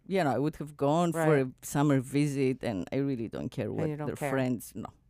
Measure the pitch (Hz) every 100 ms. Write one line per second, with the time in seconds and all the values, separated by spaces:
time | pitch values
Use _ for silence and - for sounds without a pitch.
0 | - 190 151 117 151 - 151 147 139 160
1 | 175 160 156 143 131 - - 147 147 135
2 | 131 143 147 139 131 127 120 95 - 131
3 | 139 123 113 64 76 - 107 101 156 147
4 | 147 - 143 135 127 110 - - - -